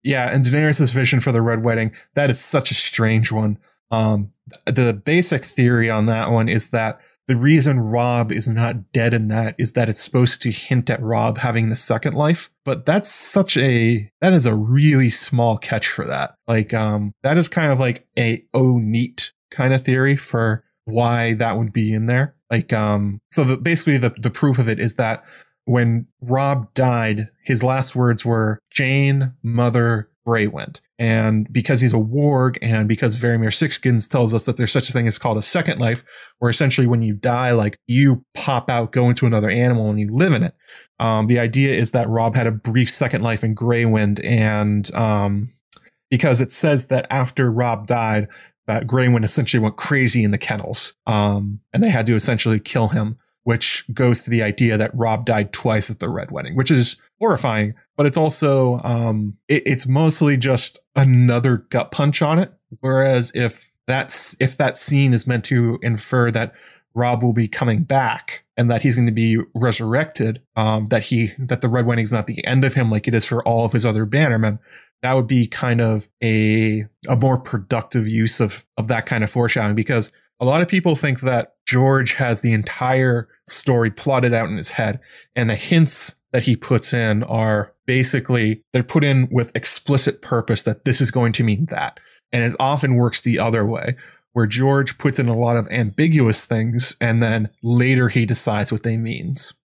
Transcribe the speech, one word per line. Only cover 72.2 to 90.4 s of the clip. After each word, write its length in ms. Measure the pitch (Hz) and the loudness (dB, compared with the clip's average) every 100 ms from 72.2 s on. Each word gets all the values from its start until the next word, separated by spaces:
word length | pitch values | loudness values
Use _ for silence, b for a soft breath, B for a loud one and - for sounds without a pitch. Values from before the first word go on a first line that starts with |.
| 104 | -4
the 200 | 104 - | -8 -2
end 180 | 131 | 0
of 100 | 135 | 2
him 160 | 135 117 | 0 0
like 180 | 107 - | 0 0
it 60 | |
is 100 | 117 | -2
for 180 | - 117 - | 0 -2 0
all 180 | 117 | 0
of 80 | 113 | 0
his 140 | 117 113 | 0 0
other 200 | 107 107 | 0 0
Bannermen, 520 | 139 151 113 110 107 B B B _ | 0 2 2 0 -2 B B B _
that 120 | 127 | 0
would 120 | 131 113 | 0 2
be 200 | 131 113 | 0 0
kind 340 | - 127 117 | -2 -2 0
of 280 | 113 107 - _ | 0 -2 -6 _
a, 640 | 113 110 107 110 110 107 107 _ - | 0 2 2 2 0 -2 -6 _ -2
a 80 | 123 | 2
more 220 | 135 127 | 2 0
productive 680 | - 110 95 117 - 123 107 | -4 -8 -4 -6 -2 -4 -2
use 340 | 113 113 - | -2 0 0
of, 240 | 107 - _ - | -2 -4 _ -8
of 120 | 110 | -2
that 180 | 117 - | -4 -2
kind 180 | 117 | -2
of 60 | 107 | -2
foreshadowing, 440 | 123 120 131 104 | 0 0 0 0
because 380 | 107 107 120 104 b b _ | -2 0 -2 -2 b b _
a 60 | |
lot 160 | 123 151 | 0 0
of 80 | 175 | 0
people 260 | 190 175 | 0 0
think 260 | 151 147 127 | 0 -2 -2
that 340 | 131 131 - _ - | -2 -2 -4 _ -2
George 480 | 123 135 135 123 | 2 4 2 0
has 280 | - 127 113 | -2 0 0
the 100 | 120 | 0
entire 760 | 110 104 - 127 131 131 120 113 b - | 0 -2 -6 -2 2 2 0 -4 b -4
story 440 | - - 120 113 | -2 2 2 0
plotted 440 | 107 143 131 123 | -2 -2 2 2
out 140 | 117 101 | 0 -2
in 80 | 98 | -4
his 160 | 87 | -4
head, 280 | - 110 101 B B B | -2 -4 -4 B B B
and 140 | 123 117 | -2 -2
the 80 | 107 | -2
hints 600 | - 170 151 - - - _ | 0 4 4 2 -2 -8 _
that 120 | 127 | -2
he 120 | 123 113 | 0 -2
puts 360 | - 123 - | 0 0 0
in 300 | 120 113 107 | -2 0 0
are 480 | 120 113 110 107 101 _ - | -2 -2 0 0 -4 _ -2
basically, 760 | 127 131 135 131 123 110 110 _ | 0 2 -2 0 0 0 -2 _
they're 100 | 127 | -4
put 200 | 123 160 | 0 0
in 260 | 143 131 127 | 2 2 2
with 240 | 123 117 - | 0 -2 -4
explicit 640 | - - - 139 131 - | -2 -2 0 0 0 -4
purpose 400 | - 120 | -4 -4